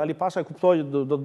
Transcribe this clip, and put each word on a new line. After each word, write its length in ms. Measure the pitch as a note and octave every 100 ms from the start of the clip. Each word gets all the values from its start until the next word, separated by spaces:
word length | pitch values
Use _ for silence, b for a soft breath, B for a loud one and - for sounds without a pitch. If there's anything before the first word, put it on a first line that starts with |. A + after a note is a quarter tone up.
Ali 160 | D3+ D3+
Pasha 240 | F#3 F#3
e 60 | D#3
kuptoi, 320 | - F3+ E3+
do, 240 | C#3+ C#3 C3
do 80 |
të 80 | C#3+